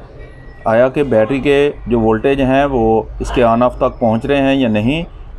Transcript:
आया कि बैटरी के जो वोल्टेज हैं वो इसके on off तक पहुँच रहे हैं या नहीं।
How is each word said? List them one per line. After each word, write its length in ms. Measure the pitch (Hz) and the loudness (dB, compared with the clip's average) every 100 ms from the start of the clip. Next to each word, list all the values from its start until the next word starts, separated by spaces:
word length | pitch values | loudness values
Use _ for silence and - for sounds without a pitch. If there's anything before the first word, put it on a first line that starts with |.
| - - - - - - - | -20 -20 -20 -20 -20 -8 0
आया 200 | 113 131 | 2 2
कि 140 | 135 139 | 0 0
बैटरी 340 | 113 110 139 | 2 2 0
के 300 | 139 143 143 - - | 2 2 2 -2 -2
जो 100 | 117 | 0
वोल्टेज 420 | 110 110 135 139 | 2 2 0 0
हैं 240 | 127 131 143 | 2 2 2
वो 400 | 131 113 110 - - | 0 2 0 -2 -6
इसके 200 | 123 - | -4 2
on 200 | 117 117 | 2 4
off 160 | 123 - | 0 0
तक 200 | 131 120 | -4 -2
पहुँच 240 | 117 113 131 | -2 0 0
रहे 140 | 139 | 0
हैं 160 | 135 135 | 0 0
या 140 | 127 | 0
नहीं। 340 | 107 110 156 175 - - | 0 0 -2 -6 -14 -18